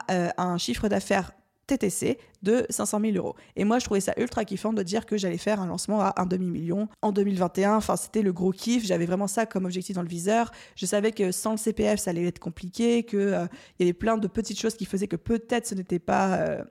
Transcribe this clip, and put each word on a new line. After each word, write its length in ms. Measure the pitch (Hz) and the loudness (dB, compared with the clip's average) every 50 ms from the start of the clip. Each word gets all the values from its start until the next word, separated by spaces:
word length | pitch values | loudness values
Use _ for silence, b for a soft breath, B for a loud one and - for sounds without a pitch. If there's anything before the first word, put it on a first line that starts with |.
| - - | -2 0
euh, 200 | 190 180 175 170 - - | 0 2 2 0 0 0
un 200 | 180 180 175 175 | 0 0 0 -2
chiffre 300 | - - 240 - - 208 | -2 -2 -2 0 0 2
d'affaires 420 | 202 190 - - 202 196 175 - - _ _ _ _ _ _ - | 2 0 2 2 2 0 0 -2 -10 _ _ _ _ _ _ -2
T 80 | 277 | 0
T 140 | 262 - 190 | 0 0 0
C 280 | - - - - 254 B B B B - | -2 0 0 -2 -2 B B B B -4
de 220 | 196 196 226 254 - - | 0 2 2 2 2 0
cinq 160 | 226 - 208 | -2 -2 -2
cent 120 | 202 - 208 | 0 0 0
mille 200 | 214 220 208 180 | 0 0 0 0
euros. 180 | - - - B B B B | -2 -4 -8 B B B B
Et 100 | - 190 | 0 2
moi, 140 | 208 226 254 | 2 2 2
je 60 | - | 2
trouvais 160 | - 214 196 | 2 0 0
ça 140 | 185 - - | 0 0 0
ultra 300 | - 226 247 - 240 214 | 0 -2 -2 -2 -4 -4
kiffant 260 | - 196 185 - 214 | -4 -4 -4 -2 -2
de 100 | 220 214 | 0 0
dire 220 | 190 170 196 226 220 | -2 -2 -2 -4 -2
que 140 | - 220 214 | -2 -2 -2
j'allais 180 | 190 185 170 | -2 -2 -2
faire 240 | 175 - 202 214 202 | -2 -2 -2 0 0
un 60 | 185 | -2
lancement 340 | 175 - 180 - - 208 214 | -4 -4 -4 -2 -2 0 2
à 140 | 190 190 - | 2 0 0
un 80 | - 185 | 0 0
demi-million 640 | 180 185 185 185 180 170 143 160 170 175 202 214 208 - - | 0 0 -2 -2 -2 -4 -4 -2 -2 -2 -2 -2 -4 -6 -2
en 100 | - 208 | -2 0
deux 120 | 190 208 196 | 2 2 2
mille 120 | 202 196 | 2 2
vingt 220 | 180 185 175 - 190 | 0 0 0 0 2
et 80 | 190 | 2
un. 100 | 202 214 | 4 2
Enfin, 200 | 220 208 - 196 | 2 2 0 -2
c'était 260 | 170 - - - 220 | -2 -2 -2 0 0
le 100 | 208 190 | 2 2
gros 200 | 175 170 180 190 | 2 2 0 0
kiff. 340 | 185 - - 220 240 247 226 | 0 0 0 0 0 0 2
J'avais 180 | 180 180 170 170 | 0 0 0 2
vraiment 220 | 170 185 190 202 | 0 0 0 0
ça 180 | 196 - 240 220 | -2 0 0 -2
comme 220 | 220 - 190 190 | 0 -2 -2 -2
objectif 280 | 180 180 185 175 - 196 | -2 -4 -4 -6 -4 -4
dans 60 | 180 | -4
le 80 | 170 165 | -4 -4
viseur. 420 | 175 170 170 202 220 226 233 - B B B B B | -4 -4 0 2 2 2 2 0 B B B B B
Je 100 | - 202 | -6 -4
savais 260 | 175 - 208 202 220 | 0 0 2 2 2
que 180 | 214 - 202 185 | 2 2 0 0
sans 200 | 180 - - 220 | 0 0 -2 -2
le 60 | 220 214 | -2 0
C 160 | - 226 208 | 0 -2 0
P 200 | - 214 208 214 | 2 2 2 2
F, 60 | 202 | 2
ça 80 | - - | 0 -2
allait 160 | 175 170 175 | 0 0 0
être 140 | 175 175 - | -2 -2 -4
compliqué, 640 | - 175 165 - - 180 - - 233 233 233 233 | -8 -10 -8 -8 -10 -10 -2 0 2 4 4 2
que, 160 | 226 233 208 202 | 2 0 0 2
euh, 280 | 196 202 190 175 170 180 B B B B B - | 2 2 2 0 -2 -4 B B B B B 2
il 40 | 185 | 2
y 20 | |
avait 60 | 175 | 2
plein 240 | 175 180 214 220 226 | 2 2 2 2 2
de 100 | 220 208 180 | 2 0 -2
petites 300 | - 226 208 - 208 - | -2 -2 -4 -4 -4 -2
choses 180 | - 226 214 | -2 -2 -2
qui 100 | - 190 | -2 -6
faisaient 220 | - - 190 208 196 | -4 -2 -2 -2 -2
que 80 | 170 | -4
peut-être 500 | 160 - - 233 226 233 - 247 233 233 | -4 -2 0 0 0 0 0 -2 -2 -2
ce 80 | - 202 | -2 -6
n'était 240 | 185 180 - 180 175 | -6 -4 -2 -2 -2
pas, 400 | - - 202 202 196 190 185 165 | 0 2 2 2 4 2 2 2
euh, 260 | 160 160 156 - - - | 0 0 -2 -4 -6 -10